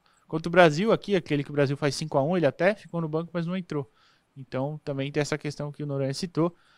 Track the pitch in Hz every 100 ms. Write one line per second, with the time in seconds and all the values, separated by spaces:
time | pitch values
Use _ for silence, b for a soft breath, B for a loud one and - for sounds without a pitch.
0 | _ _ - 160 170 175 170 147 220 180
1 | - 190 - 143 143 143 139 139 147 -
2 | 156 151 143 185 143 - 175 214 - 170
3 | 160 156 170 175 165 185 175 151 135 _
4 | _ _ _ 135 131 131 143 151 - 135
5 | 139 147 143 151 147 - 147 143 147 139
6 | 135 135 185 147 170 - _